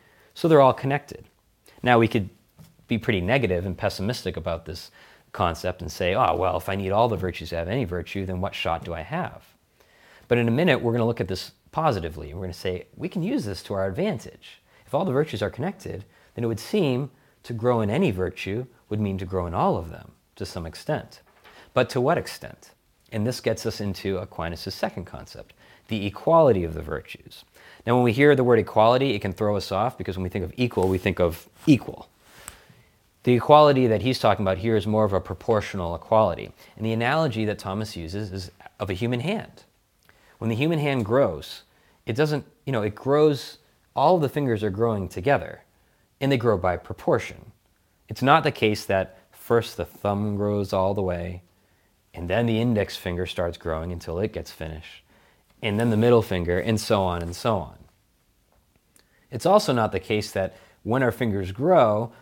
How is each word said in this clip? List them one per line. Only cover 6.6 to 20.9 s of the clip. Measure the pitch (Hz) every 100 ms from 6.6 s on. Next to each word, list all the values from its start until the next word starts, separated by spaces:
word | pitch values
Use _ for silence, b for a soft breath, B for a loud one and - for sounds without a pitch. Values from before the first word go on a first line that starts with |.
| 90
I | 98
need | 95
all | 101 120
the | 95
virtues | 92 - 80
to | 85
have | 85
any | 123 98
virtue, | 90 85 98 95
then | 90
what | 95
shot | - 92 82 -
do |
I | 82
have?" | 87 160 - - - _ _ b b b b b b
But | 120
in | 117
a |
minute, | 123 175 127
we're | 120
gonna | 120 117
look | 117
at | 90
this | 95 - - _
positively. | - 160 101 82 78 71 82
We're |
gonna | 92
say, | 95 95 90 - -
"We | 175
can | 190
use | 180 277 110
this | 92
to | -
our | 101 98
advantage." | 95 202 139 - - - - _ b b
If |
all | 143 185
the |
virtues | 131 156 110
are | 101
connected, | - 165 - 98 95 - b b -
then |
it | 117
would | 107
seem | - 208 151 123 143 _ b b
to | -
grow | 120 123 120
in | 107
any | 131 185
virtue | 92 90 - 98 107 131 b b
would | 107
mean | 104 95
to | 92
grow | 95 87
in | 92
all | 185 107
of | 82
them | 82 - - _ -
to | 98
some | 90 82
extent. | - -